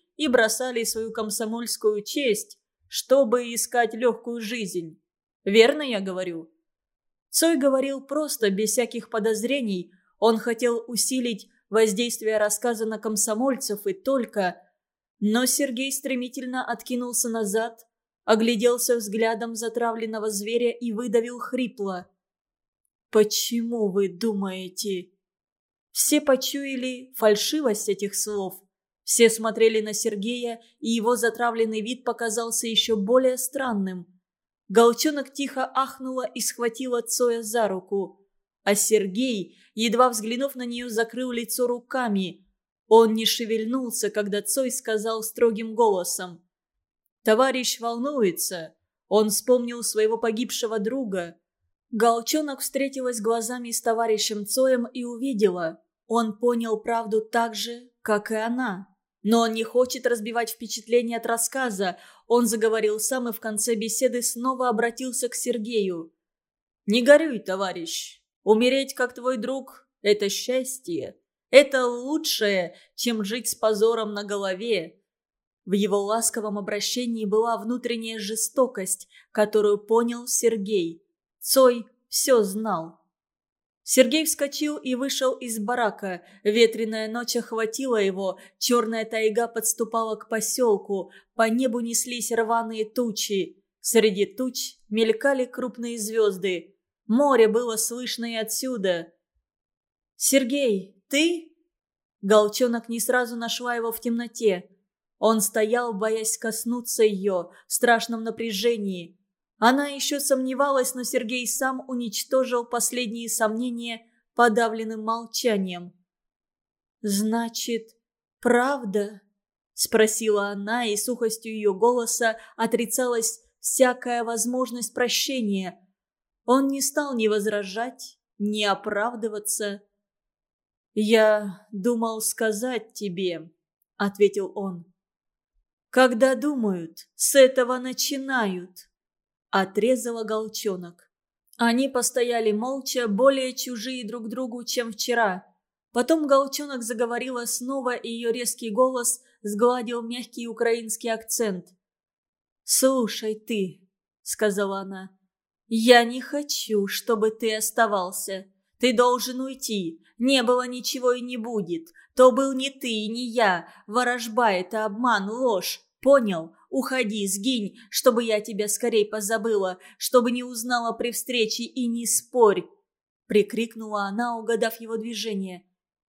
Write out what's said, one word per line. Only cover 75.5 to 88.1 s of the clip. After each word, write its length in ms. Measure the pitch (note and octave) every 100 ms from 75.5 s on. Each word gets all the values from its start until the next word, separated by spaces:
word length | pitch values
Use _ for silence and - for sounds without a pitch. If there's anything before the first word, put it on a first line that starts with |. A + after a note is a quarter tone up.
| _ -
В 80 |
его 280 | G3+ G3+ G3+ G3+
ласковом 520 | A3 A3+ - G#3 G3+
обращении 680 | G3 G#3 - B3 B3 A3+ G#3+
была 320 | G#3+ A#3 A3+
внутренняя 600 | G#3+ B3 A#3+ A#3 A3+ A3+
жестокость, 920 | G3+ A3 - - B3+ B3+ F#3 - - - _
которую 440 | - G#3 G#3+ G#3 G#3
понял 480 | G#3 A3+ A#3+ A#3+ B3
Сергей. 760 | - A#3 A3+ G3 G#3 E3 E3 _ _ _ _
Цой 440 | - C4+ B3+ A#3+ - _ _
всё 360 | - - B3
знал. 580 | G3+ G3 A3 F3 E3 - _ _ _ _ _ _ _ _ -
Сергей 360 | - B3+ D#4 D#4
вскочил 500 | - C#4+ C#4+ D4+ D4
и 200 | B3+ B3
вышел 360 | C4+ C4+ C4
из 280 | - B3 A3+
барака. 640 | G#3 B3 A3+ - G3 F3 - -
Ветреная 640 | G#3 G#3+ A3+ A#3 A3+ A3 A3
ночь 300 | A#3 A#3 A#3+
охватила 580 | A3+ A3 A3 A3+ C4 A3+
его, 420 | G3